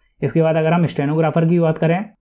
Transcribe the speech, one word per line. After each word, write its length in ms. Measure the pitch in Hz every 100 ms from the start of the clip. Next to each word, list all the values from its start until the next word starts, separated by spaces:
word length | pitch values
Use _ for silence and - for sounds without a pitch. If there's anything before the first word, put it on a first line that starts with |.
| _ _
इसके 200 | 143 165
बाद 140 | 160 160
अगर 180 | 156
हम 120 | 170 160
स्टेनोग्राफर 600 | - 143 160 160 165 165
की 140 | 175
बात 180 | 165 160
करें, 260 | 160 175 220 _